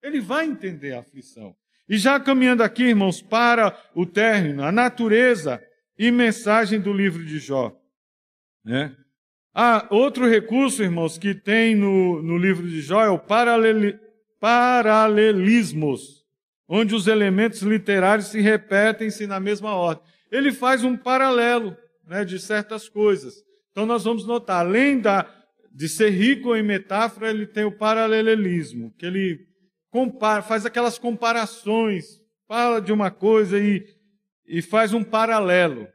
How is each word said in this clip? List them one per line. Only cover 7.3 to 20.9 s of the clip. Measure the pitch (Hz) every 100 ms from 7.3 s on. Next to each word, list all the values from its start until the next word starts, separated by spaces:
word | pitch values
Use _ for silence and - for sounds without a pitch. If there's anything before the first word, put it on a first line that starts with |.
| 156
Jó, | 135 135 117 - _ _ _ _ _ _ _ _
né? | 107 123 147 - _ _ _ _ _ -
Ah, | 240 226 -
outro | 202 269 254 247
recurso, | 220 220 240 269 190
irmãos, | 196 170 165 165
que | 196
tem | 196 - 220 226 214
no, | 202 190 180 170
no | 160 170
livro | 185 175 175
de | 160
Jó | 139 196
é | 220
o | 180
paraleli-, | - 214 240 233 226 220 202 196 - _ _ _
paralelismos, | 214 240 247 247 220 214 220 208 220 202 185 233 190 151 151 127 - _ _ _ _ _ _
onde | 180 226
os | 220 185
elementos | 214 202 190 226 220
literários | 196 214 - 202 185 214 208
se | 220
repetem-se | 208 214 214 196 214 220 220 208 208
na | 196
mesma | 190 208 214
ordem. | 196 170 160 _ _ _
Ele | 240 277
faz | 233 247 262
um | 247